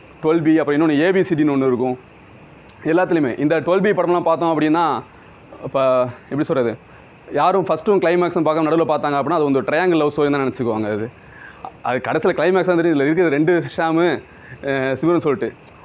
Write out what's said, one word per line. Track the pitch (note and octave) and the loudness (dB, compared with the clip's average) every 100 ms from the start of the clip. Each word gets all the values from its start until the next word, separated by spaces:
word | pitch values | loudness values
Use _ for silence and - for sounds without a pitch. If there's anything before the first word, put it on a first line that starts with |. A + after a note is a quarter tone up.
| - - | -20 -6
டுவெல் | D#3 E3+ | 0 2
பி, | D#3+ D#3+ | 4 2
அப்புறம் | D3 D3 | 2 0
இன்னொன்னு | D#3+ D3 | 2 2
ஏ | E3+ | 2
பி | F#3+ | 2
சி | F3+ D3+ | 0 0
டின்னு | |
ஒண்ணு | D#3 C#3 C3 | 0 2 0
இருக்கும். | B2 B2+ B2+ - - - - - - - - | 0 -2 -6 -12 -20 -20 -20 -20 -20 -20 -10
எல்லாத்துலேயுமே | D#3 E3 F#3 E3+ C3+ A2 | -2 0 2 0 0 -2
இந்த | D3 D#3+ | 0 0
டுவெல் | C3+ F#3+ | 0 0
பி | G3+ | 2
படம்லாம் | F#3 E3+ F3 | 0 0 0
பார்த்தோம் | E3 D#3+ E3+ D#3 | 0 0 0 0
அப்படின்னா, | D#3 D#3+ E3 A#2 - - - - - - | 0 0 0 -2 -8 -18 -20 -20 -20 -16
இப்போ | C#3 C#3 C3+ B2+ B2 - | -6 -2 2 2 0 -6
எப்படி | - C#3 | -8 -4
சொல்றது, | D3 C#3+ A#2 A2 - - - - - | -2 0 -2 -4 -12 -20 -20 -20 -8
யாரும் | C#3+ D#3+ F#3+ F3+ | -2 2 2 0
ஃபஸ்ட்டும் | D#3+ - G3 | -2 0 2
கிளைமேக்ஸும் | E3+ F3 F3 F3 D#3 | 2 2 2 0 0
பார்க்காம | D#3 D#3 | 0 0
நடுவுல | E3 D#3+ | 2 2
பார்த்தாங்க | D3 D3 C#3+ | 0 -2 -2
அப்படின்னா, | C3+ E3+ | 0 0
அது | |
வந்து | D3 C3+ | 0 0
ஒரு | B2 | 0
triangle | D3+ F3+ E3 | 0 2 2
love | D3 D3 | 0 0
ஸ்டோரி | D3 | 0
தான் | C#3+ | 0
நினச்சிக்குவாங்க. | C3+ B2 A#2+ A2 G#2 | -2 -2 -4 -2 -2
அது, | G#2 A2+ - - - - - - - | -4 -6 -12 -20 -20 -20 -18 -18 -10
அது | - B2 A2+ | -6 -4 -2
கடைசியில | C3+ F#3 F3 | -2 0 0
கிளைமேக்ஸ் | E3 F#3+ F3+ | 2 2 2
தான் | F3 | 2
தெரியும். | E3+ D3 | 2 2
இதுல | |
இருக்கிறது | C#3 D#3+ E3+ | 2 2 2
ரெண்டு | C#3 D#3+ F3 C3+ - | 2 2 0 0 -4
ஷாமு, | E3 E3 F3 C3 - - - - | -2 0 0 -2 -8 -20 -20 -12
அஹ், | C#3 C3+ C3 | -6 -4 -2
சிவன் | C3 D#3+ F3 | -2 0 0
சொல்லிட்டு. | D#3 B2+ A2+ - - - | 0 -2 -4 -8 -18 -20